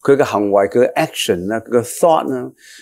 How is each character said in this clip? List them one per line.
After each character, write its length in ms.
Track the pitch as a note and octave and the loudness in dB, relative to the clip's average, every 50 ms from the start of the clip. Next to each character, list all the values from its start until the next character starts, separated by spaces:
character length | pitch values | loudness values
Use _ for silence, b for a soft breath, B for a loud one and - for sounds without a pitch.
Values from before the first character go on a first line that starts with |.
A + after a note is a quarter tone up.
佢 140 | _ - C#3 | _ 2 2
嘅 80 | C3+ C#3 | 2 2
行 280 | B2 A2+ G2+ G#2 G2+ | 0 0 -2 0 2
為， 140 | G2 G2+ G2 G2 | 2 2 2 2
佢 120 | - A#2+ | 2 2
嘅 140 | B2 B2 - | 0 2 0
action 540 | D3 D#3+ - - - - - G2+ F2 F2 G2 | -2 -4 -4 -4 -6 -2 -2 -2 -2 -2 -4
啦， 120 | A2 A2+ | -6 -6
佢 200 | - - A#2 A#2+ | -6 -2 -2 -2
嘅 20 | |
thought 460 | A2+ - - - - E3+ D#3+ D#3+ - - | -2 -2 -4 0 2 2 2 2 0 -4
啦， 220 | C3+ B2+ B2+ C3 - B B B B B | -6 -8 -8 -10 -14 B B B B B